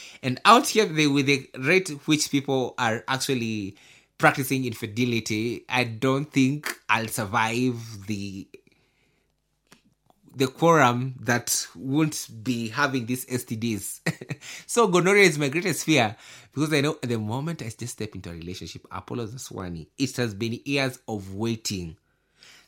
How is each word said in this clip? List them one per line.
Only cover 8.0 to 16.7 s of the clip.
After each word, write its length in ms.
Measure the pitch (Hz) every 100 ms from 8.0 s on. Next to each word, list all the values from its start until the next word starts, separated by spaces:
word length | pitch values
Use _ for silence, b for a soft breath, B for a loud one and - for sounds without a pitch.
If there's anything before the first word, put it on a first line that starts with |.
| 98
the, 400 | 101 101 98 - - _ _ _ _ _ _ _ _ _ _ _ _ _ _ _ _ _
the 120 | 127 131
quorum 680 | - 165 160 127 120 131 127
that 460 | 123 120 - - -
won't 540 | 82 131 143 160 - - 113
be 260 | 107 117 110
having 380 | 117 143 131 113
these 180 | 127 -
S 160 | 123
T 120 | - 110
Ds. 460 | 117 101 - - -
<laughs> 600 | - - - - - -
So 200 | 240 214
gonorrhea 380 | 175 175 202
is 140 | 190 147
my 100 | 143
greatest 360 | 156 190 131
fear 300 | - 147 107 - B B B
because 200 | 135 151